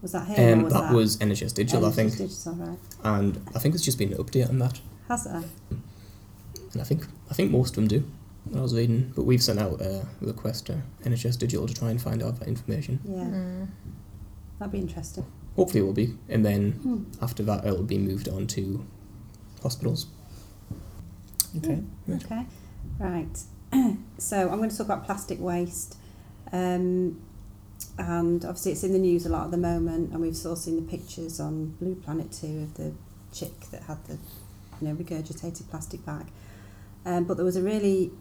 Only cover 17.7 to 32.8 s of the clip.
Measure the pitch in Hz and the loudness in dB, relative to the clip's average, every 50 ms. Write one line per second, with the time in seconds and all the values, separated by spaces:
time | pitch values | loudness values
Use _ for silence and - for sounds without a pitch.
17.7 | 98 90 92 107 98 98 98 98 95 101 - - - 95 98 - - - 98 95 | 2 2 2 2 2 2 4 2 2 0 -2 -2 -2 -2 -2 -2 0 -2 -2 0
18.7 | 98 - - - - - - - - - - - - - - - - - - 135 | -2 -4 -4 -8 -14 -18 -18 -18 -16 -16 -16 -16 -16 -18 -18 -18 -18 -4 -4 -4
19.7 | 123 - - 120 113 - - - - - - - - - - - - - - - | -2 0 0 0 0 0 -2 -6 -10 -16 -16 -16 -16 -16 -16 -16 -18 -18 -12 -12
20.7 | - - - - - - - - - - - - - - - - - 165 151 - | -10 -10 -10 -14 -12 -12 -14 -14 -14 -16 -16 -16 -4 -4 -4 -4 -2 -4 0 0
21.7 | 147 - 208 196 - - - - 180 - - - 226 226 247 - - - - - | 0 0 -2 -6 -10 -10 -6 -4 -4 -4 -4 -4 -6 -6 -6 -8 -10 -16 -18 -18
22.7 | - - - - - - 208 185 180 170 156 - - - - - - - - - | -14 -12 -10 -8 -6 -4 -2 -2 -2 -2 -4 -4 -6 -10 -10 -12 -16 -18 -12 2
23.7 | - 269 262 233 190 - - - - - - - - 202 185 180 175 208 220 226 | 4 6 6 6 4 0 -6 -10 -10 -8 -6 0 2 2 2 4 2 2 0 0
24.7 | 214 - 220 208 202 190 - - 196 202 - - - - 180 180 175 175 175 175 | 0 -2 0 0 -2 -2 0 -4 -4 -4 -4 -6 -6 -4 -2 -2 0 0 0 -2
25.7 | 170 - - - - - - - - - - - - - - - - 180 180 180 | -2 -8 -10 -10 -12 -16 -18 -18 -20 -20 -20 -20 -18 -16 -14 -6 -2 0 2 2
26.7 | 180 180 180 180 180 185 185 180 165 - - - - - - - - - - - | 2 2 2 2 4 4 2 0 0 -4 -12 -16 -16 -16 -16 -16 -16 -18 -18 -20
27.7 | - - - - - - 190 175 170 170 170 170 175 175 170 160 185 180 - 196 | -14 -14 -14 -12 -8 -6 -4 -2 0 2 2 4 2 2 0 -2 -6 -2 -2 -2
28.7 | 165 151 - 185 190 185 190 180 175 175 170 165 156 151 143 160 170 175 175 170 | -2 0 0 4 4 6 6 6 6 4 4 2 0 0 0 0 0 2 2 2
29.7 | 170 170 165 165 160 165 170 156 - 165 165 165 165 - - 165 170 165 - 170 | 4 2 2 2 2 0 0 0 0 0 0 0 0 -2 -4 -4 -4 -4 -2 -2
30.7 | 165 165 165 - - 170 - - - - 165 160 160 - 151 151 156 156 156 156 | -2 -2 -2 -2 -6 -8 -8 -10 -10 -8 -8 -8 -6 -4 -4 -4 -2 -2 -4 -4
31.7 | 156 - 175 180 185 185 - - 151 160 160 160 - - - 156 156 156 151 151 | -4 -4 -4 -4 -4 -4 -6 -4 -4 -4 -4 -4 -8 -8 -8 -6 -4 -4 -6 -6
32.7 | - - | -8 -6